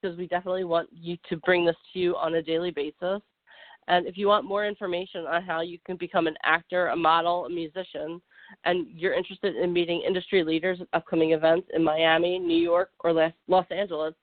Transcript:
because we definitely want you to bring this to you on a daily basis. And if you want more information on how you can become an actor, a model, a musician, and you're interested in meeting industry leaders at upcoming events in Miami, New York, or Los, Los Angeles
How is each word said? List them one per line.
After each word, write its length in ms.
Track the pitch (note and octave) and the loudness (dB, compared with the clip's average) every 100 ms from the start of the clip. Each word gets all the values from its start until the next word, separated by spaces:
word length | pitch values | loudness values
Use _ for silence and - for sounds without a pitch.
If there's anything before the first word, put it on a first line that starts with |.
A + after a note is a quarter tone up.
because 160 | G3 E3+ | -8 -8
we 80 | F3+ | -4
definitely 380 | F3+ F#3 F#3 | -4 -2 -4
want 260 | F3+ E3+ - | 0 -2 -2
you 240 | E3+ E3 F3 - | -12 -10 -10 -6
to 80 | E3 | -4
bring 260 | - F3+ | 2 4
this 120 | E3+ E3 - | 4 0 -6
to 40 | F#3 | -2
you 180 | F3 E3+ | 0 0
on 180 | D#3+ | 0
a 80 | E3 | -2
daily 280 | D#3+ E3 F3 | 0 -2 -2
basis. 520 | D3 D3 - F3 G3+ _ _ _ - - - - | -4 -6 -4 -4 -4 _ _ _ -20 -20 -20 0
And 180 | F3+ F3 | 2 2
if 120 | F#3 | -2
you 80 | G3+ | 2
want 180 | G#3 | 2
more 220 | F#3+ G3+ G#3 | 2 -2 -2
information 580 | G#3 G3 F3 F#3+ F#3 D#3+ | -4 -6 -6 -6 -10 -4
on 160 | E3 | -4
how 200 | F#3 D#3+ | -2 -4
you 160 | E3+ E3+ - | -4 -10 -12
can 100 | F3+ | -10
become 300 | F3 F#3+ E3 | -2 0 0
an 100 | D#3 | -2
actor, 460 | - E3 - F3+ E3+ | 0 0 0 -2 0
a 80 | E3 | 2
model, 500 | D#3+ E3 E3+ F3 E3+ | 4 4 2 -2 -4
a 20 | |
musician, 720 | F3 D#3+ E3+ F3+ - D#3 E3+ _ - - G#3+ | -6 -8 -8 -10 -10 -10 -10 _ -20 -20 -4
and 220 | - F3+ E3 | 0 0 -2
you're 240 | E3 F3 | -4 -2
interested 420 | D3+ F#3 F#3+ G3+ C3 | -2 -4 -4 -4 0
in 160 | F3 | 0
meeting 300 | F3 E3+ E3+ - | 0 0 -2 -2
industry 380 | F#3 - G3 | -4 0 0
leaders 360 | D#3+ D#3+ F3+ F3+ | 2 0 -2 -6
at 80 | - | -4
upcoming 400 | F3 - E3 D#3+ | -4 -2 0 2
events 360 | D#3+ D#3+ E3 - | 4 4 2 0
in 100 | - | 0
Miami, 560 | D#3+ D#3 E3 E3 F3 F#3 | 0 2 4 4 2 0
New 200 | F3 E3 | 0 2
York, 320 | E3+ F3 F#3 _ | 4 2 0 _
or 120 | E3+ | 0
Los, 200 | E3 D#3+ - - | 2 2 -2 2
Los 180 | F#3 F3+ | 2 2
Angeles 440 | F3 G3+ D#3 D#3 D#3+ | -6 -4 -4 -6 -8